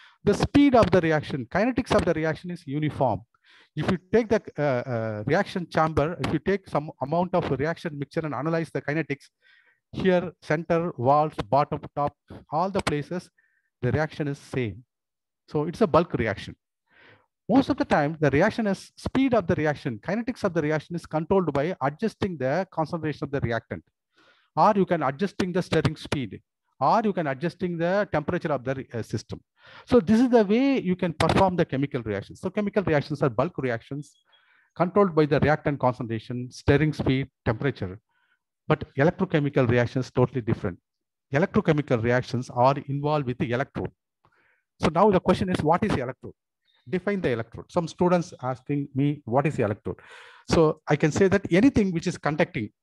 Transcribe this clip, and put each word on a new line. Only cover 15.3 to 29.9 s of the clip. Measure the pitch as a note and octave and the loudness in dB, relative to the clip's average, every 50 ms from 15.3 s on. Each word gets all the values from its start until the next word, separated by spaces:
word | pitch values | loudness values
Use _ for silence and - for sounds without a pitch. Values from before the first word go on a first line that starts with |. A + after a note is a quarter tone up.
| _ _ _ | _ _ _
So | _ - D3+ D3 | _ -4 -4 -4
it's | - - - | -2 0 0
a | A#3 | 0
bulk | E3+ C3+ D#3 F3+ - - | 4 4 4 4 4 -2
reaction. | B2+ A#2 A2 G2 - - - F2 _ _ _ _ _ _ _ _ _ - - - _ _ _ _ _ _ - | -2 -2 -2 -4 -6 -8 -14 -16 _ _ _ _ _ _ _ _ _ -20 -20 -20 _ _ _ _ _ _ 2
Most | G#3 C4+ - - | 2 2 2 2
of | C#4+ | -2
the | - C#4+ | -4 -2
time, | - - E3+ D3 C#3+ E3 D3+ | 0 2 2 2 0 -2 0
the | D#3 C#3+ | 0 2
reaction | C3 C#3+ F3+ A3 - - A3 | 2 4 2 2 0 -2 -2
is, | G3+ F#3+ - - - _ | -2 -4 -4 -6 -20 _
speed | - - - - C4 C4+ C4+ A#3+ | -10 -8 -4 0 0 2 2 2
of | A3+ F#3 | 2 2
the | - F3+ | 0 0
reaction, | - D3+ D3+ D3 - - C#3+ A#2 G2+ | 0 0 -2 -2 -2 -4 -6 -6 -6
kinetics | - - F#3 A3+ A#3 - A#3 - - | -6 -6 -4 -4 -4 -6 -8 -4 -4
of | G3 D#3+ | -2 -2
the | E3+ | -2
reaction | D3 D3+ D#3 D3+ - - F3 | -2 0 -2 -4 -4 -6 -10
is | E3+ - | -10 -8
controlled | - - D#3 E3 - G3 G3 F3+ D#3+ C#3 | -4 -6 -4 -2 0 0 0 0 0 0
by | C#3+ C#3 E3+ F3+ - | -2 -2 -2 -4 -2
adjusting | C#3 - D3+ - A3+ G#3 - - - G3 F3 | -4 -4 -4 -2 -6 -6 -4 -4 -6 -6 -4
the | C#3 B2+ C3 C#3+ F3 F#3+ - | -4 -2 -2 -2 -2 -4 -4
concentration | - - D#3 - - E3 D#3 D#3 C#3 - D#3 | -4 -4 -4 -4 -4 -4 -4 -4 -6 -6 -8
of | C3+ | -6
the | C#3 C3+ | -6 -4
reactant, | B2 A#2+ A#2 A2+ - - G#2+ E2 - _ _ _ _ _ _ _ _ _ _ _ _ _ - | -4 -2 -4 -4 -4 -6 -12 -12 -12 _ _ _ _ _ _ _ _ _ _ _ _ _ 0
or | D3+ D#3+ G3+ G#3+ | 2 4 4 4
you | G3+ F#3 | 4 2
can | - F#3 E3 | 2 0 0
adjusting | D3 C3 C#3 C#3 G3+ F#3+ - - G3+ F#3 E3+ | 0 -2 -2 -2 -4 -6 -4 -4 -6 -4 -2
the | F#3 | -4
stirring | E3 - - D#3+ D3+ D3 D#3 | -2 0 0 0 0 0 -2
speed, | - - - - D3 B2+ F#2+ - - _ _ _ _ _ _ _ - | -4 -8 -8 -6 -6 -6 -6 -8 -14 _ _ _ _ _ _ _ 0
or | C3 D3 F3+ A3 A3 | 2 4 4 4 2
you | G#3+ F#3 | 0 -2
can | F#3 E3 | -2 -2
adjusting | C#3+ C3+ B2+ D#3+ E3+ - - F#3 F3 F3 | -4 -4 -4 -4 -6 -6 -4 -6 -6 -4
the | D#3+ E3 E3+ F#3 G#3 G3+ - | -2 -2 0 0 0 -2 -2
temperature | - D#3 - - F3+ E3+ - E3 | -2 -4 -2 -2 -4 -4 -2 -2
of | D3 C3 A#2+ | -4 -4 -4
the | C3 C3+ | -6 -6
re-, | C3+ A#2 - - | -6 -8 -10 -8
uh, | A2+ | -8
system. | G#2 - - G#2+ - - - - _ _ _ _ _ - - - - | -8 -6 -6 -8 -8 -8 -14 -16 _ _ _ _ _ -20 -20 -14 -2
So | - | 4